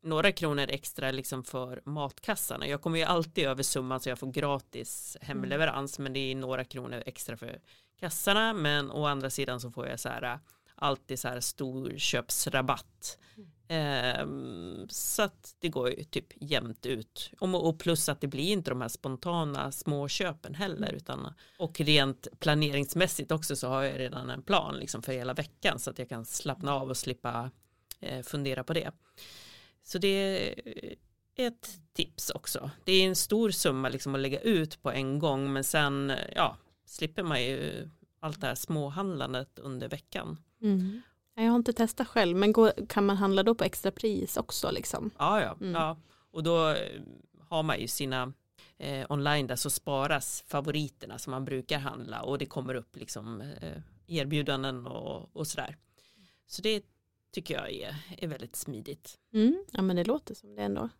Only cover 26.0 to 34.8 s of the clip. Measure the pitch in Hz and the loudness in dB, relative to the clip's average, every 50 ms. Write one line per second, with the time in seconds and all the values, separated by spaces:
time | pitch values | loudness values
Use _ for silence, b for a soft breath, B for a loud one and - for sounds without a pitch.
26 | 127 120 139 117 117 - - - - 151 135 - - 143 143 135 135 135 131 - | -8 -8 -8 -10 -8 -6 -8 -4 -4 -4 -4 -2 0 0 0 0 0 -2 -4 -4
27 | - - 127 - - 123 120 117 120 131 - _ _ _ _ _ _ _ - _ | -2 -4 -4 -4 -4 -4 -4 -4 -4 -6 -8 _ _ _ _ _ _ _ -18 _
28 | - 139 135 131 123 - - 147 143 139 131 131 127 - 160 165 - - - _ | -8 -8 -8 -8 -8 -6 -4 -2 -2 -2 -2 -2 -2 -2 -2 -2 -2 -4 -8 _
29 | B B B B B B B B B B B B B B B B _ - - 185 | B B B B B B B B B B B B B B B B _ -6 -4 2
30 | 175 196 196 196 196 196 190 180 - - - - - 240 - - - - - _ | 4 4 4 4 2 2 2 0 0 -2 -4 -6 -10 -12 -12 -12 -12 -12 -14 _
31 | _ _ _ _ _ _ _ - 254 240 240 _ - - 196 180 156 _ _ - | _ _ _ _ _ _ _ -2 -2 -2 -2 _ -14 -16 -16 -16 -20 _ _ 0
32 | - - - - - - - - - - - - - 139 - - - - 185 190 | 0 0 0 -8 -6 -4 -4 -4 -4 -4 -6 -4 -4 -8 -10 -6 2 6 8 8
33 | 185 190 185 180 - - 214 214 233 214 180 - - 170 139 131 131 131 120 135 | 8 8 4 2 2 4 4 4 4 4 2 4 2 4 4 4 0 0 -2 -2
34 | - 139 139 135 135 135 131 - - 226 220 175 160 156 - - | -2 -2 0 0 0 0 -2 0 2 4 4 4 4 2 -4 -4